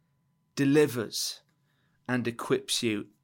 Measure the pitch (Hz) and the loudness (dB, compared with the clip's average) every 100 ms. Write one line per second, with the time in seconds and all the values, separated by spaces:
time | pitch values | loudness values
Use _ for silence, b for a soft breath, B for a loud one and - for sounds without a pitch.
0 | _ _ _ _ _ - 139 147 147 120 | _ _ _ _ _ -2 4 4 4 0
1 | 104 - - - _ _ _ _ _ _ | -6 -6 -6 -8 _ _ _ _ _ _
2 | - 123 120 117 - 135 - - 117 104 | -4 -2 -2 -4 0 0 0 -2 0 -2
3 | - _ | -6 _